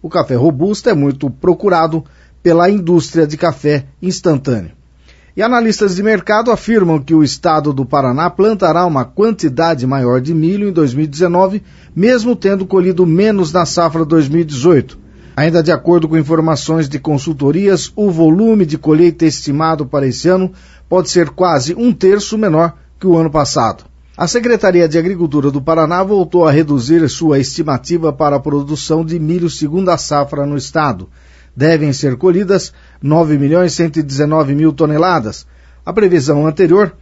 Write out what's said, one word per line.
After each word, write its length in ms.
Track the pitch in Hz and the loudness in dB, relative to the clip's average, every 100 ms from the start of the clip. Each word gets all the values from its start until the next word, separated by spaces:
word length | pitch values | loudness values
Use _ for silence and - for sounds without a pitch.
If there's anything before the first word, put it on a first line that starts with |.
O 60 | 160 | -2
café 280 | 175 - 123 | -2 0 2
robusto 520 | 147 127 185 208 247 | 2 2 -2 0 0
é 60 | |
muito 360 | 175 143 139 143 | 0 0 -2 -6
procurado 760 | 113 185 170 208 175 160 160 - _ _ _ | -2 0 0 2 2 0 -4 -8 _ _ _
pela 280 | 175 165 180 | 0 2 2
indústria 580 | 208 170 175 139 165 151 | 0 2 0 0 -2 -2
de 80 | 151 | 0
café 480 | 175 - 151 147 131 _ | -4 -2 -2 -2 -4 _
instantâneo. 720 | 180 180 180 143 139 117 82 - _ _ _ _ _ - | -6 -2 -2 -2 -2 -4 -6 -18 _ _ _ _ _ -4
E 60 | |
analistas 520 | 220 247 226 202 208 | 0 0 0 0 -2
de 80 | 180 | 0
mercado 500 | 208 214 - 214 233 | 0 -2 0 0 0
afirmam 460 | 220 - 226 175 156 | -2 0 0 2 0
que 160 | 139 | 2
o 80 | 160 | 2
estado 520 | 147 - 175 156 147 | 2 0 0 0 -2
do 120 | 135 127 | -4 -2
Paraná 440 | 143 131 127 175 | -2 0 0 -2
plantará 560 | 175 202 214 180 160 180 | 0 0 2 0 2 0
uma 180 | 143 | -2
quantidade 800 | 120 - 220 220 160 127 165 156 127 | -4 -2 -2 0 -2 0 -2 0 -2
maior 360 | 135 123 127 | -2 0 0
de 120 | 135 | 0
milho 360 | 165 160 202 202 | -2 0 -2 -2
em 20 | |
dois 220 | 170 147 | -2 -4
mil 100 | 127 | -4
e 40 | 156 | -6
dezenove, 560 | 139 180 175 190 202 - - - | -2 0 2 0 -2 -10 -20 -12
mesmo 400 | - 208 254 220 | 0 2 2 0
tendo 320 | 240 196 196 190 | -2 -2 -2 0
colhido 400 | 190 185 175 175 | 0 0 2 2
menos 460 | 165 214 208 165 | 2 2 0 0
na 140 | 175 160 | 0 -2
safra 400 | - 170 160 156 | 0 -2 -2 0
dois 240 | 160 139 | 0 2
mil 100 | 165 | 0
e 60 | 160 | -2
dezoito. 520 | 139 156 151 - - - - - - | 0 2 2 0 -14 -20 -20 -14 -4
Ainda 280 | 151 165 | 0 0
de 80 | 160 | 0
acordo 360 | 160 - 175 160 | 0 2 2 2
com 100 | 160 | 0
informações 720 | 147 160 160 147 - 160 143 | 0 0 0 -2 -2 -2 -2
de 100 | 143 | -6
consultorias, 920 | 160 143 170 147 139 160 196 185 - - | -4 -4 -4 -2 0 2 2 0 -2 -2
o 160 | 208 | -2
volume 540 | 165 165 170 226 220 165 | 2 4 4 4 2 2
de 120 | 156 | -2
colheita 480 | 143 156 175 165 165 | 0 4 4 4 -2
estimado 600 | 139 - 143 160 160 135 | -2 -6 -2 -2 -2 -2
para 200 | 147 135 | -2 -2
esse 220 | 123 160 | -2 0
ano 240 | 185 185 - - - - | 0 0 -6 -20 -20 -2
pode 220 | 180 165 | -2 0
ser 200 | 180 160 | 0 0
quase 440 | - 180 151 127 | 0 0 0 -2
um 200 | 180 240 | -2 0
terço 440 | 196 190 208 202 214 | 2 2 2 0 -2
menor 360 | 214 156 165 - - - | 0 0 0 -4 -20 -6
que 80 | 190 | 0
o 100 | 165 | 2
ano 120 | 160 | 2
passado. 560 | 151 131 151 113 - - - _ - | 0 -2 -2 -2 -4 -14 -20 _ -6
A 100 | 170 | -4
Secretaria 580 | 240 233 226 202 175 170 | -2 0 0 2 2 2
de 120 | 160 | 0
Agricultura 520 | 165 190 170 147 143 | -2 -2 -2 0 0
do 120 | 143 | -2
Paraná 420 | 139 165 151 175 | -2 0 0 0
voltou 420 | 190 208 170 175 160 | 0 0 0 2 4
a 60 | |
reduzir 560 | 143 156 143 120 165 151 | 4 2 -2 2 2 2
sua 320 | - 160 139 | 0 0 0
estimativa 720 | 131 - 156 131 - 170 160 | -2 -4 -4 -4 -4 -2 -2
para 240 | 139 151 143 | 0 0 0
a 40 | |
produção 680 | 147 143 143 151 - 160 160 | -2 -4 -4 -8 -2 -2 -2
de 120 | 170 | -4
milho 320 | 156 175 170 | -2 -2 -2
segunda 460 | 131 147 170 185 165 | -4 -4 -2 0 -2
safra 480 | - 147 143 143 143 | -2 -2 -2 -4 -4
no 120 | 143 | -4
estado. 500 | 131 160 151 95 92 - - - - - | -4 -2 -2 -4 -12 -20 -20 -20 -20 -2
Devem 380 | 147 165 151 | 2 2 0
ser 240 | 135 143 127 | -2 -2 0
colhidas 560 | 185 180 190 190 - - - - | 2 2 2 -2 -2 -18 -20 -8
nove 360 | 139 156 160 147 | 0 0 2 2
milhões 340 | 139 165 180 | 2 2 0
cento 260 | - 165 151 | 0 -2 -2
e 60 | |
dezenove 500 | 147 135 151 156 139 | -4 -2 0 0 0
mil 200 | 143 160 | 2 0
toneladas. 720 | 151 156 151 180 170 107 - - - - - - | 2 0 2 0 0 -4 -10 -18 -20 -20 -18 -6
A 80 | |
previsão 520 | 226 202 175 131 143 156 | 0 2 2 2 0 0
anterior 480 | 156 185 185 202 - | 0 2 4 2 -4